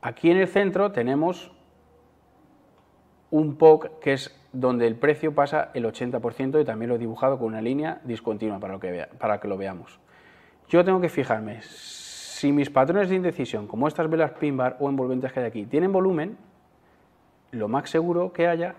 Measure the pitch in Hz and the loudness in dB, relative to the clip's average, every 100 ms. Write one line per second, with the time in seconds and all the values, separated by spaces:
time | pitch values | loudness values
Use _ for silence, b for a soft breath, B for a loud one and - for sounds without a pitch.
0 | 113 117 170 180 185 202 202 185 202 196 | -10 0 4 4 4 2 2 2 0 0
1 | 120 143 160 180 - - _ _ _ _ | 0 0 0 -2 -12 -20 _ _ _ _
2 | _ _ _ _ _ _ _ _ _ _ | _ _ _ _ _ _ _ _ _ _
3 | _ _ _ 156 156 139 160 156 151 - | _ _ _ 0 0 6 8 8 4 -6
4 | - 135 - - _ 131 127 123 117 113 | -2 -2 -4 -18 _ -2 0 4 2 2
5 | 143 143 156 147 139 156 - 139 113 - | 2 2 0 2 2 0 -2 -2 -4 -4
6 | 123 127 117 - 135 151 147 110 117 120 | -6 -4 -6 -4 0 2 0 -2 -2 -2
7 | 117 113 131 135 117 110 110 139 156 160 | -4 -2 0 0 -4 -4 -4 -2 -4 -6
8 | 131 113 - 104 107 98 95 95 95 90 | -8 -8 -6 -4 -4 -6 -8 -8 -8 -8
9 | 76 - 113 104 104 95 98 92 - - | -10 -6 -2 -2 -4 -6 -6 -10 -16 -20
10 | _ b b b b b _ 170 180 190 | _ b b b b b _ 4 4 2
11 | 175 - 131 110 107 110 - - - - | 0 -2 -2 -2 -4 -12 -16 -20 -18 -18
12 | - - - - 143 143 139 143 135 185 | -16 -16 -16 -4 0 2 2 2 4 2
13 | 190 185 180 - 127 110 104 107 143 151 | 0 0 -2 -4 -6 -6 -8 -2 -2 0
14 | 160 160 151 - 151 135 127 127 139 139 | -2 2 0 0 -4 0 -2 -2 -4 -2
15 | 127 127 127 - 120 110 104 143 185 190 | -2 -2 -4 -4 -6 -6 -2 0 2 2
16 | 190 175 165 226 - _ _ _ b b | 2 0 -4 -10 -20 _ _ _ b b
17 | b b _ _ _ 120 107 127 143 160 | b b _ _ _ -6 -2 -2 0 0
18 | 170 175 180 180 170 170 170 | 0 0 -2 0 0 0 -4